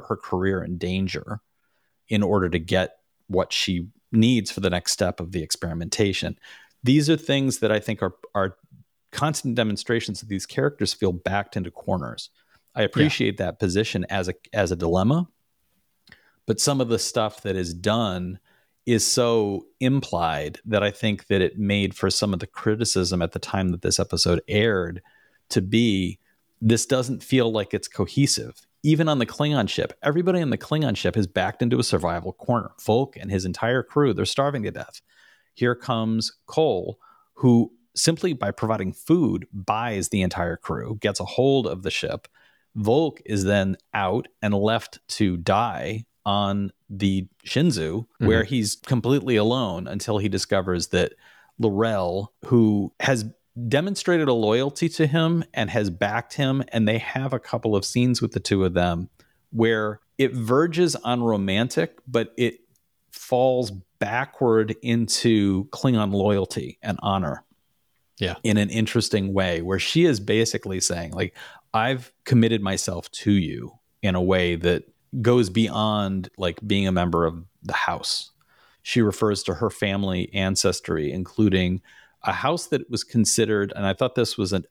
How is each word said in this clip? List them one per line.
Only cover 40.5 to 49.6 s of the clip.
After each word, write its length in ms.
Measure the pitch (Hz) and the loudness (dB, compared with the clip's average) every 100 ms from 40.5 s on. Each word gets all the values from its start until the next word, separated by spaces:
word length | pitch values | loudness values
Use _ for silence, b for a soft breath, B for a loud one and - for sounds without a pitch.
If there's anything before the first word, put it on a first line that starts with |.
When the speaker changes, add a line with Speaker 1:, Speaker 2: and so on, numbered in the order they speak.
| 87 | -4
Speaker 1:
crew, 400 | - - 113 110 | -6 -6 -8 -4
gets 180 | 101 - | -2 -2
a 60 | 92 | -4
hold 400 | - 135 135 107 | 0 2 2 0
of 160 | 92 | -4
the 80 | 92 | -6
ship. 380 | - - - - b b b b 110 | -4 -4 -6 -10 b b b b -2
Volk 460 | 104 139 156 - - | 2 2 2 -4 -4
is 200 | 104 95 | -2 2
then 320 | 101 95 92 _ 104 | 2 2 -2 _ -4
out 320 | 95 113 - _ | -2 -2 -6 _
and 100 | 107 | -2
left 460 | 101 107 113 - - - | 2 2 0 -4 -16 -10
to 300 | - 101 87 | 0 0 0
die 680 | 87 98 117 76 71 110 - _ 104 | 2 2 0 -4 -6 -8 -10 _ -2
on 460 | 101 101 101 98 - - | 0 0 -2 -4 -8 -14
the 380 | 98 98 95 92 _ - | -2 0 0 -4 _ -4
Shinzu, 560 | 127 170 107 78 101 | 2 2 2 -2 -4
Speaker 2:
Mm-hmm. 240 | 113 - 113 | -8 0 4
Speaker 1:
where 160 | 113 | 4
he's 320 | 107 127 107 - | 2 0 -2 -4
completely 600 | - 123 117 139 127 110 | -2 0 2 0 2 2
alone 520 | 110 127 | 4 2